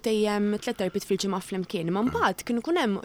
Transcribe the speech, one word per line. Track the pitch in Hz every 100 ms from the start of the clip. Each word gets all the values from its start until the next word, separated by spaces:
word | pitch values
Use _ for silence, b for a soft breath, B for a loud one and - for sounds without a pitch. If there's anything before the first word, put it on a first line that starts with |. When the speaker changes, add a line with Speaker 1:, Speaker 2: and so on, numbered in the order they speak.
Speaker 1:
dejjem | 233 220 214 208 208 208
tliet | - 233
darbit | 185 202
fil-ġimgħa | - 196 196 190
flimkien. | - 190 180 190 165
Ma | 190
Speaker 2:
Aha. | 240
Speaker 1:
mbagħad | 466 320 185 -
kienu | 233
kun | 233 349
hemm | 247 196